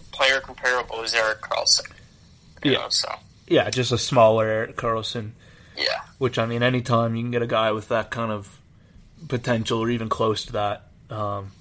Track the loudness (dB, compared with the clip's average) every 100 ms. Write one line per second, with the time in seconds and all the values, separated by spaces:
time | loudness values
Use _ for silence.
0 | -16 2 4 4 -2 -4 0 0 -2 -6
1 | -2 0 0 -2 -4 -2 2 2 0 -18
2 | -20 -20 -20 -20 -20 -4 0 0 0 -4
3 | -4 -10 -14 -20 2 2 4 0 0 0
4 | 2 6 8 6 2 0 -4 -4 -4 -4
5 | -4 -8 -10 -14 -20 -20 -18 -4 -2 -2
6 | -8 -4 -2 0 -2 0 2 0 2 2
7 | 2 -2 -2 -2 0 2 2 0 0 -2
8 | -2 -4 -4 -4 -8 -20 -20 -20 -20 -20
9 | -20 -20 -6 -4 0 -2 0 -2 0 -2
10 | -2 0 0 0 -4 -4 -2 -4 -12 -20
11 | -12 -6 -4 -6 -10 -18